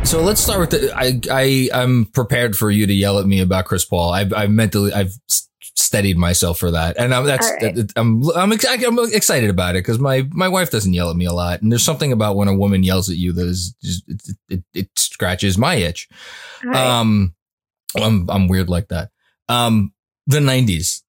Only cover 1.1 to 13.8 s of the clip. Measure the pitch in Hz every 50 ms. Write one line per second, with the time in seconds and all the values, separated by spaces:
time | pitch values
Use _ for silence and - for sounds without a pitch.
1.1 | 127 120 - - 127 135 135 135 135 131 131 123 - 127 127 127 127 123 110 -
2.1 | _ - 123 - 131 123 120 117 101 - 117 107 101 104 107 95 101 98 98 101
3.1 | 98 101 98 98 98 95 92 90 95 92 92 - - 90 - - - 87 85 85
4.1 | 87 95 101 95 107 104 104 101 107 110 110 104 - 104 101 101 - 101 98 92
5.1 | 95 - _ _ - - - _ _ _ - - _ - - - - 110 98 98
6.1 | 92 82 87 85 87 - - 87 82 - - 87 82 82 80 82 - - 120 123
7.1 | 127 123 135 143 139 127 135 131 - - 113 107 82 117 110 101 - 117 113 117
8.1 | 113 113 131 160 160 170 185 202 226 214 - 254 262 233 247 240 233 240 233 233
9.1 | 208 214 - - 175 143 117 104 92 90 90 90 90 92 92 - 117 113 139 139
10.1 | 135 131 135 135 170 - 185 185 185 185 180 - - 117 101 95 90 87 87 87
11.1 | 82 87 90 87 85 87 87 87 87 - 104 110 117 120 - - 156 - 165 143
12.1 | 127 110 110 104 101 98 101 101 98 98 98 101 98 95 92 92 92 92 90 98
13.1 | 90 82 90 90 85 87 90 87 90 92 90 90 - _